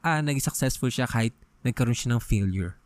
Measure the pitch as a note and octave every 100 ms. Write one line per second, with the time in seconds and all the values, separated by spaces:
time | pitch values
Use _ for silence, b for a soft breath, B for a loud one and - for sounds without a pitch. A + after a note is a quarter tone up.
0 | E3 D#3 D3 C#3 - - C3+ - B2+ B2+
1 | B2+ A#2 A2+ - - _ B2+ - A#2+ A#2
2 | B2+ A#2+ - A2 G2 F#2 F2 -